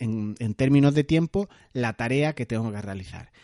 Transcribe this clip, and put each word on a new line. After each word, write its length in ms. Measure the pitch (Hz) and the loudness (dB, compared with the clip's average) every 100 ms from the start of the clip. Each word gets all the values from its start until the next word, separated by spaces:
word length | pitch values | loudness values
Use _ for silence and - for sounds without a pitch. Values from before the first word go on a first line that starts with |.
en, 340 | 117 110 104 104 | -4 -4 -4 -4
en 140 | 110 104 | -4 0
términos 380 | 135 139 143 | 4 6 6
de 120 | 147 143 | 4 2
tiempo 420 | 160 165 190 202 - _ | 2 0 -2 -6 -10 _
la 220 | 131 117 | -4 -2
tarea 420 | - 117 135 151 151 | -2 -2 0 0 -2
que 100 | 120 | -4
tengo 240 | 113 113 | -4 -4
que 120 | 104 | -6
realizar. 500 | 101 98 92 87 - _ | -8 -10 -12 -16 -18 _